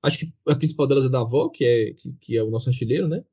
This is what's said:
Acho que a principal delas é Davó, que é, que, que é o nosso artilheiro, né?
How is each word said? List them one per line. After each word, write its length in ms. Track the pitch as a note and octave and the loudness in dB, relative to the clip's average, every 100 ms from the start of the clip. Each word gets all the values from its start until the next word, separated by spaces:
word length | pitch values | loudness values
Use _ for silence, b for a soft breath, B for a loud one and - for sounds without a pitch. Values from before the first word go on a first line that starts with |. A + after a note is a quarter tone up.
Acho 160 | C#3+ D#3+ | 0 -2
que 140 | E3 - - | -10 -6 0
a 80 | D3 | 2
principal 320 | D#3 D#3 C#3 | 0 0 2
delas 160 | C#3 C3 | 2 2
é 20 | |
Davó, 400 | B2+ A#2 C3 - | 0 0 0 -2
que 160 | - | 0
é, 300 | A#2+ A#2+ G#2+ | 2 2 0
que, 200 | - - - | -6 -16 -16
que 160 | - A2+ | -4 -2
é 60 | |
o 80 | A2 | -2
nosso 180 | A2+ A#2+ | -2 -2
artilheiro, 380 | B2 A2+ B2+ D#3 | -2 -2 -2 0
né? 160 | F3 - | -4 -8